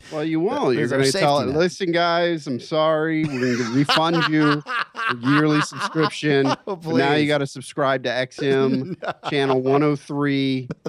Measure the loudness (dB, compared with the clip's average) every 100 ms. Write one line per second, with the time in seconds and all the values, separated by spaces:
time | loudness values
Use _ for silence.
0 | -10 -6 -2 0 0 0 0 0 0 2
1 | 2 2 2 2 0 0 0 0 -2 0
2 | 2 2 0 -2 -6 -8 -2 0 2 2
3 | 0 0 -2 0 0 0 0 0 2 2
4 | 2 2 2 2 2 0 -4 -8 -8 -6
5 | -4 -2 0 2 4 2 0 -4 -4 0
6 | 0 0 0 2 2 0 -6 -8 -2 0
7 | 2 2 2 0 -2 -8 -10 -2 0 0
8 | -2 -2 -4 -2 0 2 2 0 -4 -8
9 | -8 -8 -4 0 2 2 2 2 2 -2
10 | -6 -4 -2 0 0 -2 -6 -10